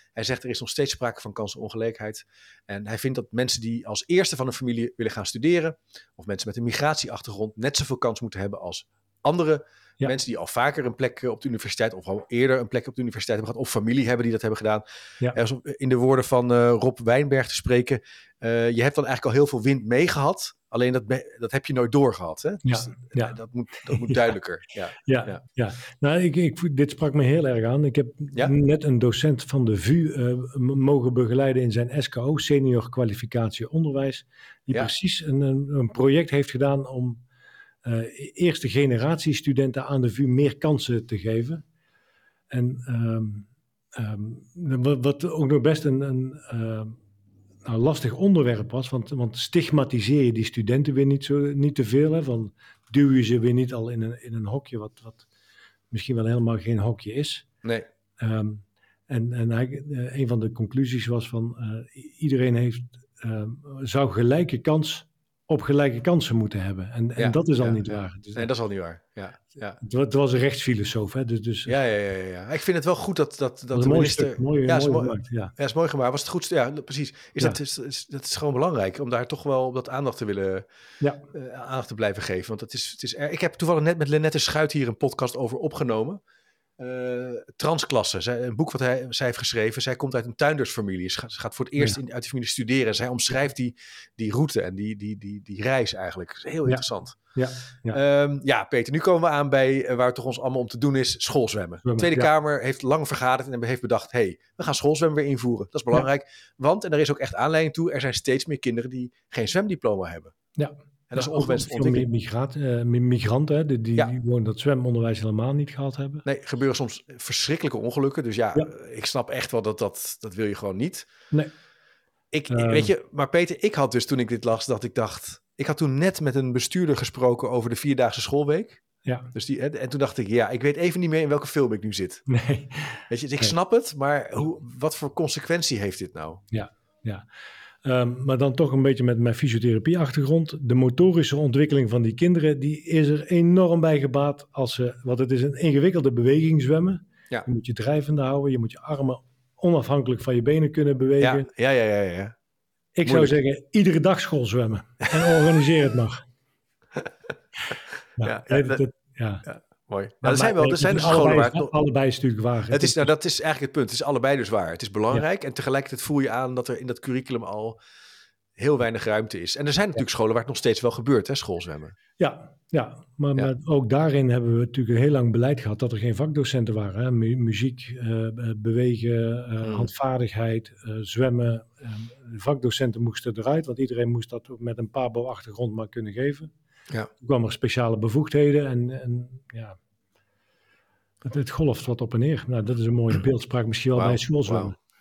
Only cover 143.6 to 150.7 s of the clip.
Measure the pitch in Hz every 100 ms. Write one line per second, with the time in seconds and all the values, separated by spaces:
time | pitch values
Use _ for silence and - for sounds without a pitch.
143.6 | 180 170 160 147 135 139 143 143 - -
144.6 | 127 - 123 120 123 123 127 131 139 139
145.6 | 170 139 175 180 135 120 120 151 156 160
146.6 | 127 156 185 180 - _ - 117 - 117
147.6 | 117 113 117 151 143 147 131 139 139 127
148.6 | 113 - - 143 135 127 _ _ _ -
149.6 | 175 160 123 143 123 120 - 120 117 156
150.6 | 151